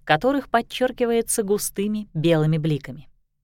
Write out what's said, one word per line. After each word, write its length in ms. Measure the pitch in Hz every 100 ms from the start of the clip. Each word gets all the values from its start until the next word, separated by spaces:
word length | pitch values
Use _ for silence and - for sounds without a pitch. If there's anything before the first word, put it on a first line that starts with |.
которых 460 | - 151 247 277 -
подчеркивается 920 | 233 233 - 254 247 233 233 226 -
густыми 640 | 196 202 - - 208 214 208
белыми 460 | 160 165 160 156 160
бликами. 500 | 156 143 - 123 - _ _ _